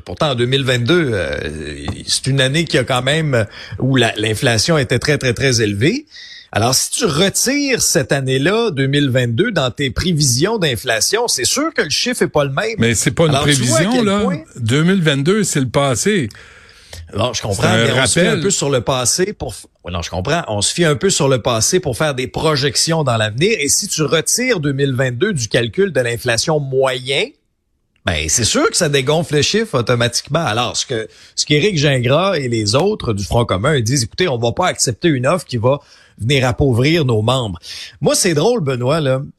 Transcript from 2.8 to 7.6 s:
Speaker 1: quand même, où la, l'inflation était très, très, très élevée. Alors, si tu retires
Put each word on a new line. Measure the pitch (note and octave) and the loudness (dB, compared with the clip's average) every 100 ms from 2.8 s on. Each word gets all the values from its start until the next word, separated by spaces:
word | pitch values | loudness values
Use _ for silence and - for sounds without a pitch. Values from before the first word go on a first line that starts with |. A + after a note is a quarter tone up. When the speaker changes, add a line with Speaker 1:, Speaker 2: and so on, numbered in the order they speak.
Speaker 1:
quand | B2 B2+ | 0 0
même, | B2+ D#3 D#3 A#2+ G#2 - - G2+ | 0 0 2 0 0 -6 -16 -4
où | C3 C3 | 0 2
la, | A2+ G#2 | 2 0
l'inflation | A2 G#2+ B2 A2+ - D#3+ | -2 0 2 2 2 2
était | B2+ B2 | 2 0
très, | - C#3 | 0 0
très, | C3 | 0
très | A2+ C3+ A#2+ | 0 2 2
élevée. | G#2 G2+ C#3+ C4 D#4 - - - - | 0 2 0 0 -6 -20 -20 -20 -6
Alors, | - C3+ C3 | -2 0 0
si | - | -2
tu | - G3+ | -2 0
retires | C#3 G3 - A#3 C#4+ | 2 0 0 0 0